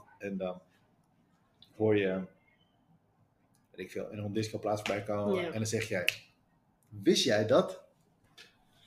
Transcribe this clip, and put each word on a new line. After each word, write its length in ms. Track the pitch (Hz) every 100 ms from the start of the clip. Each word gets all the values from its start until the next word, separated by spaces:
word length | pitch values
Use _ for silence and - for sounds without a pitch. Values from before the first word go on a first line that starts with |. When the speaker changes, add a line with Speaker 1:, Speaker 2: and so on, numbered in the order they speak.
| - -
Speaker 1:
En 180 | 101 95
dan 240 | 92 90 _ _ _ _ _ _ _ _ _ _ - -
hoor 200 | 110 104
je, 160 | 95 95 90 _ _ _ _ _ _ _ _ _ _ _ _ _ _
weet 100 | - 92
ik 40 |
veel, 220 | 98 -
een 200 | 104 104
discoplaats 500 | 107 110 107 104 104
voorbij 200 | - 101
komen. 320 | - 104 104 95
Speaker 2:
Ja. 40 | 170
Speaker 1:
En 60 | 110
dan 80 | 107
zeg 220 | 113 107
jij, 160 | 95 87 - - _ _ _ _ _ _
"Wist 360 | 104 143 202
jij 220 | 127 107 110
dat?" 360 | 151 190 - - _ _ _ _ - - _ _ _